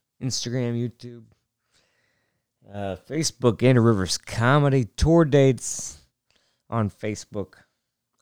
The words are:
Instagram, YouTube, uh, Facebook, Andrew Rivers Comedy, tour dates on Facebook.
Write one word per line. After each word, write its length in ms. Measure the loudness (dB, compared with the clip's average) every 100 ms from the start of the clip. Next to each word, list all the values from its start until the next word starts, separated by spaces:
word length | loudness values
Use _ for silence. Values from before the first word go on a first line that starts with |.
| _ -10
Instagram, 560 | -8 -6 -6 -6 -4 -4
YouTube, 460 | -6 -8 -18 -20 -20 _ _ _ _ _ _ _ _ _ _ _ _ _ _
uh, 260 | -10 -8 -8 -8
Facebook, 540 | -6 -6 -2 -2 2
Andrew 220 | 4 4
Rivers 340 | 4 2 -2 -6
Comedy, 680 | -8 -2 0 2 2 0 -2 -2
tour 280 | 2 4
dates 760 | 4 6 4 2 -4 -10 -12 -16 _ _ _ _ _ _ -8
on 220 | -4 -4
Facebook. 640 | -4 -8 -8 -10 -10 -10 -14 _ _ _ _ _ _